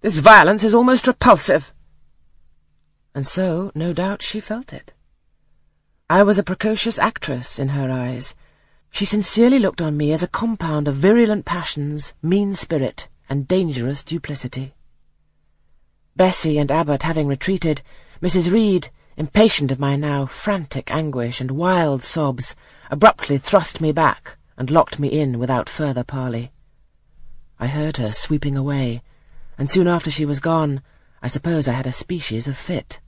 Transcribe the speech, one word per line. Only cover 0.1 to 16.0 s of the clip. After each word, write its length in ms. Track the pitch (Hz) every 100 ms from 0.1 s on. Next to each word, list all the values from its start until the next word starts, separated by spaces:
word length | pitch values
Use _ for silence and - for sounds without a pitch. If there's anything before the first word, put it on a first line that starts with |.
| 160
violence 460 | 135 214 160 214
is 120 | 214 233
almost 320 | 247 254 -
repulsive." 640 | 254 247 185 - 156 - - - _ - _ _ - _ _ _ _ _ _ _ 143
And 100 | 135
so, 460 | - 190 165 190
no 180 | 151 170
doubt, 300 | 170 190 202
she 180 | - 214
felt 320 | - 220 262
it. 220 | 135 - _ _ _ _ _ _ _ _ _ _ _ _
I 100 | 170
was 160 | 202 196
a 120 | 185
precocious 480 | 185 214 214 233 -
actress 580 | 220 - - 123 123 -
in 120 | 135
her 200 | 139 131
eyes. 440 | 131 123 123 131 - _ _ _ _ _
She 120 | -
sincerely 540 | 202 208 196 - 233 269
looked 240 | 196 -
on 160 | 160 147
me 160 | 147
as 80 | 156
a 120 | 170 -
compound 460 | 233 220 170 151 147
of 160 | 139 175
virulent 360 | 233 226 208
passions, 720 | - 180 156 - 143 147 139 -
mean 320 | 156 196 202
spirit, 560 | 190 - 160 135 - - _ _
and 200 | 139 135
dangerous 560 | 185 175 131 120 143
duplicity. 720 | - 160 - 143 - - 135 _ - _ _ _ _ _ _ _ _ _ _ _